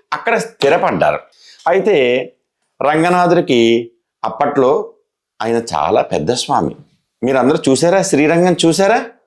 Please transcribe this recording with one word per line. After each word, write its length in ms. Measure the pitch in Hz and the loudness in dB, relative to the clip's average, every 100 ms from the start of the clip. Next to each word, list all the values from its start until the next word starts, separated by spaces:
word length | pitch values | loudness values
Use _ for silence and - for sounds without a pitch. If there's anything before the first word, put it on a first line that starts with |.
| _ | _
అక్కడ 240 | 151 - 220 | -8 -2 -2
స్థిరపడ్డారు. 840 | - - 139 175 180 92 76 76 - _ - - 160 | -4 -2 0 2 0 0 0 -2 -8 _ -20 -8 -2
అయితే 640 | 190 190 170 123 127 123 - _ _ _ - | 0 2 2 2 0 -4 -12 _ _ _ -6
రంగనాథుడికి 1080 | 131 156 170 180 175 175 151 123 113 117 120 _ _ _ | -2 0 0 2 2 2 2 2 4 2 -2 _ _ _
అప్పట్లో 720 | 113 - 143 139 127 180 208 - _ _ _ - | -10 -4 -2 2 2 0 -2 -12 _ _ _ -10
ఆయన 200 | 110 117 117 76 | -4 -4 -2 -2
చాలా 260 | 78 110 | 0 0
పెద్ద 300 | - 82 78 | -2 -4 -4
స్వామి. 440 | 127 - 127 76 - - _ _ _ | -4 -4 -4 -4 -8 -18 _ _ _
మీరందరూ 340 | 123 131 123 156 135 | -2 0 0 0 0
చూసారా? 320 | 135 170 190 | 0 2 2
శ్రీరంగం 540 | 185 156 151 165 180 170 165 | 0 0 2 2 2 2 0
చూసారా? 400 | 160 196 240 262 - | 2 2 0 -2 -14